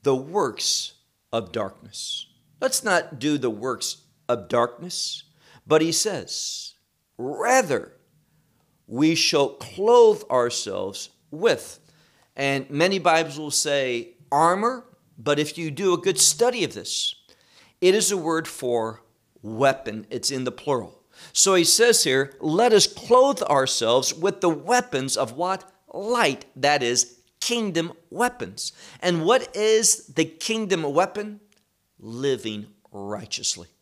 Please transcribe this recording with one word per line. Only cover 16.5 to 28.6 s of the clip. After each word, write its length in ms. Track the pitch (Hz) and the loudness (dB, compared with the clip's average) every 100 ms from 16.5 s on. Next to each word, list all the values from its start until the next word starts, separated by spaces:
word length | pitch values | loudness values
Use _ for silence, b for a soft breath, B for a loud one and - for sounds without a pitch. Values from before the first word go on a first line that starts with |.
| 240 | 0
of 100 | 147 | -4
this, 400 | 113 - - - - _ b b b b b | -6 -8 -6 -6 -8 _ b b b b b
it 140 | 180 | 4
is 160 | 208 190 | 4 2
a 60 | 196 | -2
word 320 | 160 160 156 | -2 -2 -4
for 540 | - 127 117 110 110 _ _ _ _ | -8 -2 -2 -2 -8 _ _ _ _
weapon. 640 | 104 110 139 131 117 110 107 | -12 0 0 0 -8 -12 -10
It's 200 | 123 - | -6 -6
in 140 | 131 | -4
the 80 | 127 | -6
plural. 500 | 123 147 131 90 _ _ B B | -6 -4 -4 -4 _ _ B B
So 220 | - 196 | 0 4
he 100 | 185 | 4
says 400 | 160 - 233 220 | 4 4 4 4
here, 300 | 147 131 139 - | 2 0 0 -4
"Let 320 | 156 175 247 | -2 2 6
us 140 | 208 - | 6 4
clothe 560 | - - 247 269 - | -2 4 6 6 2
ourselves 720 | - 139 131 - 113 127 - | 2 2 2 0 2 2 2
with 260 | 160 185 190 | -2 -4 2
the 80 | 180 | 0
weapons 680 | 151 160 247 240 135 135 - | 0 0 0 0 -6 -4 -2
of" 140 | 123 | -4
what? 380 | 127 180 190 - _ _ | -4 -4 -4 -10 _ _
Light, 540 | - 202 240 175 131 - 131 | -10 -4 0 0 0 -12 -2
that 260 | 143 147 | 2 2
is, 360 | 120 123 - _ _ _ | 2 0 -4 _ _ _
kingdom 520 | - 240 208 165 165 - _ | -4 -2 -2 -2 -4 -10 _
weapons. 600 | 165 240 240 92 104 | -4 -4 -4 -12 -10